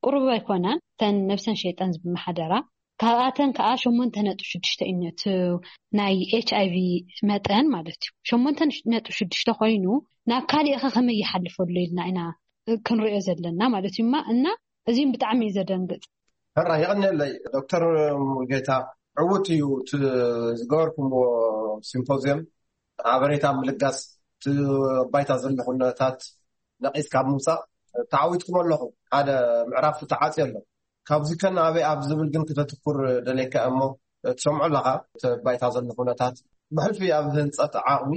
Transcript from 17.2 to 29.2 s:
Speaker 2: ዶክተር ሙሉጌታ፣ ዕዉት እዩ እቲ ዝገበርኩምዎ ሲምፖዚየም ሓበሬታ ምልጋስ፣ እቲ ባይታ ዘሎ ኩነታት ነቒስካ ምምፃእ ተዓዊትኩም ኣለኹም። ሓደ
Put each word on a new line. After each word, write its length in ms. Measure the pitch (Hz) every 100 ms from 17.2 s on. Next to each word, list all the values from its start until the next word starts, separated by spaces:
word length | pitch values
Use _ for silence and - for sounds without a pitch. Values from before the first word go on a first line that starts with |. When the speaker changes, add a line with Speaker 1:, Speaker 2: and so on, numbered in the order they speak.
| 143 - -
Speaker 2:
ዶክተር 340 | 135 135 175 170 160 151 143
ሙሉጌታ፣ 500 | 135 135 127 135 131 131 131 - _ -
ዕዉት 300 | 175 196 190
እዩ 160 | 160 143 135
እቲ 160 | 131 143 135 127 120 117 117 117
ዝገበርኩምዎ 680 | 120 156 160 160 135 127 123 117 113 107 110 107
ሲምፖዚየም 580 | - 127 123 139 135 147 160 _ _ _ _ -
ሓበሬታ 460 | - 127 143 147 139
ምልጋስ፣ 440 | 135 131 - 139 - - _ _ _
እቲ 40 | 139 143 139 139 135 131 120
ባይታ 240 | 143 139 131
ዘሎ 200 | 127 131
ኩነታት 560 | 120 131 127 - 131 127 - _ _ _ _ _
ነቒስካ 340 | 135 151 151 131
ምምፃእ 380 | 135 139 147 165 - _ _ 123 120
ተዓዊትኩም 500 | 139 160 180 - 180
ኣለኹም። 340 | 170 156 120 _ _
ሓደ 220 | 139